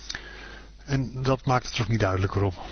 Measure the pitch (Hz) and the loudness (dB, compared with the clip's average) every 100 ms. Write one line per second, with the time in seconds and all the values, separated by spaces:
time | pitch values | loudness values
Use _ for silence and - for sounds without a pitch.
0 | - - - - - - - - - 139 | -12 -12 -12 -16 -16 -16 -18 -16 -2 0
1 | 120 127 131 131 - 127 - - 104 110 | 0 0 2 2 4 2 2 -2 0 2
2 | 101 92 98 101 98 87 - | 4 2 2 2 2 0 -8